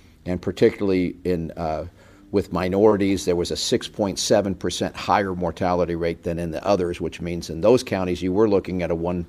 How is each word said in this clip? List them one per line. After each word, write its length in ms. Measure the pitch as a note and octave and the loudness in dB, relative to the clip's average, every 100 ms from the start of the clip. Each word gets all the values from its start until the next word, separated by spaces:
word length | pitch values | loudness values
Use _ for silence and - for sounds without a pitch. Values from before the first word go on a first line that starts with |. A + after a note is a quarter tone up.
| - - - | -20 -16 -6
and 120 | F2+ | -6
particularly 760 | - F2+ A#2 - G2+ F#2 F2+ - | -4 4 2 4 0 0 0 -4
in, 260 | F2+ F2+ E2 - | -4 -2 -4 -6
uh, 300 | E2 D#2 E2+ - - - - | -6 -4 -8 -14 -20 -20 -2
with 240 | G2+ F#2 | -2 0
minorities, 720 | F2 F#2 F#2+ G#2+ G2+ G2 G2 - | -2 0 4 6 6 2 0 0
there 100 | F2 | 0
was 140 | E2 | 0
a 60 | D#2 | -4
six 320 | - A#2 - | 0 -2 -2
point 320 | - G#2 F2+ | -4 -2 -2
seven 340 | - A2 G2+ | 2 2 2
percent 420 | F2+ A2 - F#2+ - | -2 -4 -4 -6 -6
higher 380 | - G2 G2 | 0 2 2
mortality 640 | F2+ F2 E2 F#2 F2+ E2+ E2+ | -2 -4 -2 0 0 0 0
rate 280 | E2+ E2+ | -2 -4
than 140 | F2 E2 | -6 -4
in 140 | E2+ | -4
the 120 | D2+ - | -4 0
others, 340 | G2+ F2 F2 | 2 0 -2
which 200 | E2 - | -6 -6
means 280 | F2 F2 E2 | -6 -6 -8
in 120 | D#2+ | 0
those 220 | G2+ B2+ | 4 4
counties 380 | - G2 F#2 F2+ | 4 -2 -2 -2
you 120 | F#2 | 0
were 160 | F#2 A2 | 2 4
looking 340 | G2 F2+ F2+ | 4 0 -4
at 80 | E2+ | -2
a 40 | E2+ | -2
one 300 | E2+ F2+ | -2 -4